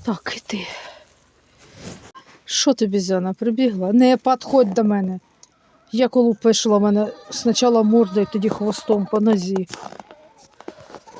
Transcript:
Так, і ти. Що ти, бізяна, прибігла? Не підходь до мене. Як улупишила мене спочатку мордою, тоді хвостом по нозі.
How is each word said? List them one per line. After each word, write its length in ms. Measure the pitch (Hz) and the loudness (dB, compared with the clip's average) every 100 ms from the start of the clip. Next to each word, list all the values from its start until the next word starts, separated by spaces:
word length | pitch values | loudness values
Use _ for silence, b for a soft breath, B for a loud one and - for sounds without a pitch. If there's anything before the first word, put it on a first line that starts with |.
Так, 300 | 240 190 - - | -8 -8 -8 -12
і 40 | |
ти. 260 | - 202 180 B B B B _ _ _ _ _ - - - - - - - _ | -10 -10 -10 B B B B _ _ _ _ _ -20 -20 -20 -20 -20 -20 -20 _
Що 300 | - - 285 | -8 -2 0
ти, 120 | 247 214 | 0 0
бізяна, 460 | 202 185 185 185 | -2 -2 -2 -4
прибігла? 600 | 185 233 226 254 190 185 | -4 -4 0 0 0 0
Не 240 | 240 254 254 | 4 4 4
підходь 580 | 254 247 - 269 214 | 0 -2 2 2 2
до 100 | 190 | 2
мене. 360 | 214 202 190 185 - _ - _ _ _ _ | 0 0 -2 -8 -14 _ -20 _ _ _ _
Як 240 | 226 240 254 | -2 0 2
улупишила 600 | 233 208 226 214 226 208 | 2 2 0 0 2 2
мене 340 | 208 202 214 - - | 2 2 -2 -8 -14
спочатку 540 | - 233 226 247 233 | -4 -2 2 2 4
мордою, 420 | 214 233 202 202 196 | 4 4 4 0 -2
тоді 160 | 214 208 | -2 -4
хвостом 580 | - 208 - - 208 185 | -2 -4 -4 -2 -2 0
по 140 | 214 | 0
нозі. 480 | 214 202 180 190 180 - - - - - _ _ _ - - - - - - - | 2 2 0 -4 -6 -12 -18 -20 -20 -20 _ _ _ -20 -20 -20 -20 -20 -20 -20